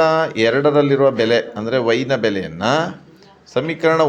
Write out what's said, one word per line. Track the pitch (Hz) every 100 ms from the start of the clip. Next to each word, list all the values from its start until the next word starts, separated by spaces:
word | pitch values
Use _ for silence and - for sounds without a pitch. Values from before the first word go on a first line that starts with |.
| 160 160 160 - 113
ಎರಡರಲ್ಲಿರುವ | 127 147 151 143 139 139 117
ಬೆಲೆ | 113 117 - -
ಅಂದರೆ | 113 127 117
ವೈನ | 117 131 131
ಬೆಲೆಯನ್ನು | 110 98 85 82 107 147 175 185 - - - - - 127
ಸಮೀಕರಣ | 156 160 160 160